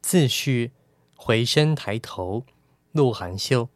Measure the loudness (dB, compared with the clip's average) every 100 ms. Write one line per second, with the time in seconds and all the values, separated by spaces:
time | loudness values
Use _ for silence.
0 | 2 4 4 0 0 0 -2 _ _ _
1 | _ _ 0 2 2 2 2 0 -4 -8
2 | -8 -10 -6 -6 -8 _ _ _ _ 0
3 | 0 0 -8 -8 -2 0 -2